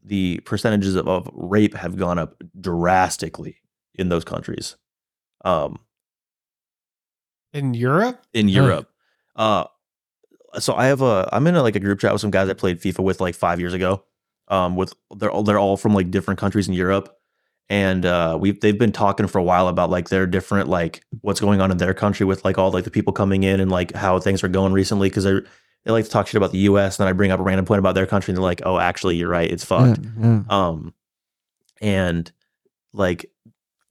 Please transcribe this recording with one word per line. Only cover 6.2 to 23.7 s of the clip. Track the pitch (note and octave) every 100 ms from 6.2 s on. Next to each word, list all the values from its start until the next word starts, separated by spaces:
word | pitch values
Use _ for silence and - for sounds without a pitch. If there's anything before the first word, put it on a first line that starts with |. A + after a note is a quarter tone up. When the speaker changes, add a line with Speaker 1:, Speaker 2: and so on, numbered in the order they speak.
| _ _ _ _ _ _ _ _ _ _ _ _ _
Speaker 2:
In | D3 C3+
Europe? | A#2 B2 D#3 A#3+ B3 _
Speaker 1:
in | A#2 G#2
Speaker 3:
Huh. |
Speaker 1:
Europe. | F#2+ - D#2 - _ _ _ _ -
Uh, | A2 G2 - _ _ _ _ _ _ _ _ -
so | - -
I | B2+
have | C3+
a, | C3 G2 -
I'm | A2 D#3+
in | D#3
a, |
like, | A#2+ G2+
a |
group | G2 G2+
chat | G#2
with | G2+
some | G#2
guys | F#2+ F#2+
I |
played | F#2+ F#2+ F2
fifa | F#2+ F2
with, | F#2+ F#2
like, | F2+ -
five | F#2 F2
years | F2
ago. | F#2 F2+ G2 _ _ _ _ -
Um, | F#2+ F2+ F2+
with, | F#2 - - G2+
they're | G#2+
all, | G2
they're | G#2 G#2
all | G2 G2
from, | A2 G2+
like, | F2+
different | F#2+ F2 F#2+
countries | G2+ G#2 F#2
in |
Europe, | F2+ F2+ G2 - _ _ _ _ _ -
and, | G2+ F#2+ F#2 F2
uh, | F2 E2 E2
we've, | G2 G2+
they've | G#2+ G#2
been | A#2
talking | - G#2 G2 G2+
for | G2
a |
while | F2 F2+ F#2
about, | F2 E2+
like, | F2+ E2+
their | F#2+ F#2
different, | F#2+ - G2+ F#2+
like, | F#2 E2 - _ A2
what's | G#2 G2
going | G2+ G2
on | F#2+
in | F2+
their | F2+
country | F#2 G#2 F#2+ F#2+
with, | G2 F#2+
like, | F#2+
all, | F#2+
like, | F#2
the | F2+
people | G#2+ -
coming | F#2+ G2 F#2+
in | F#2+ F#2+
and, | F#2+